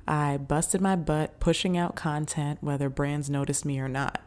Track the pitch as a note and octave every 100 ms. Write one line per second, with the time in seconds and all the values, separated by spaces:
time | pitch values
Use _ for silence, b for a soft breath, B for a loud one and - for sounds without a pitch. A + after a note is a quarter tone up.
0 | - D3+ D3 C#3 C#3 D3 - F3+ F#3+ F#3
1 | D#3 D3+ D#3 - E3+ E3 F#3 F3+ F3 -
2 | D#3+ D3 D3+ - C#3+ D3+ D3 C#3 C#3 C3+
3 | C#3+ D3 C#3+ C#3+ C#3 C#3 D3 C3+ C3+ C3+
4 | C#3 -